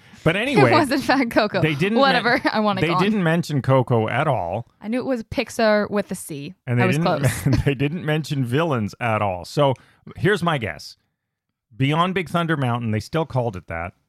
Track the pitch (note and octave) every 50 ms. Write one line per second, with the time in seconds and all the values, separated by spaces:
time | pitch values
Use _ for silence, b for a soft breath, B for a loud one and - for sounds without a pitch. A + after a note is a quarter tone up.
0 | B B B B - D#3 E3+ G3+ A3+ C#4 C#4+ - B3 - - - D#4 A#3+ - C#4
1 | - - B3+ C#4 C4 A#3 - D4+ A3 G3+ - F#3 D#3+ D#3 D3+ C3+ F3 G3+ A3+ B3
2 | C#4 C4+ B3+ A#3+ G#3 A#3+ A#3+ - - D4+ - A3 G#3+ G#3 G3 F#3+ E3+ E3 F3 F3+
3 | F#3 G#3 G#3+ G#3 F3 D#3+ E3 F3 - - D3 C3+ - C3+ C3+ C3 - - - A2+
4 | A2 A2 G#2 A#2+ D#3 D#3 C3 G2+ F2 E2+ F#2 A#2 - _ _ _ - G#3 A#3 B3+
5 | - C4+ C4 A3+ A3 - - C4+ A3+ - - - A3+ G#3+ G#3+ G#3 G3+ - G3+ G#3
6 | G3 - F#3+ - - - D#3 C#3 C#3 F3 F#3 _ - C3 A#2+ B2 A#2+ - - D#3
7 | E3+ F#3 E3 - C#3+ B2 - - - C#3+ C3 - - D3 C#3+ A2+ C3+ D3 E3 F#3
8 | G2+ D#3 D3+ D#3+ C#3+ - D3+ C3+ B2+ A#2 B2 D3 E3+ E3+ C#3 A#2 G#2+ F#2+ - -
9 | A#2+ A#2 A2 G#2+ G#2+ G2+ F#2 F2+ E2+ - - D3+ C#3+ C#3 A#2+ b b b b b
10 | b b - - A2+ F3+ G#3+ E3 E3+ E3+ D#3+ C3+ G#2+ F#2 D2+ - - - - _
11 | _ _ _ _ _ _ _ _ _ _ _ _ _ _ A2+ G#2 C3+ C#3 D3+ E3
12 | F3 F#3 F3+ G3 F3 C3+ - E3+ E3+ D#3+ D#3+ C#3+ C3+ A#2+ A#2 A#2+ A#2 A2 G#2+ G#2+
13 | - - - D#3 D#3+ - - C3 A#2 A#2 F#2+ F2+ - - E2 E2 E2+ F#2 - _
14 | _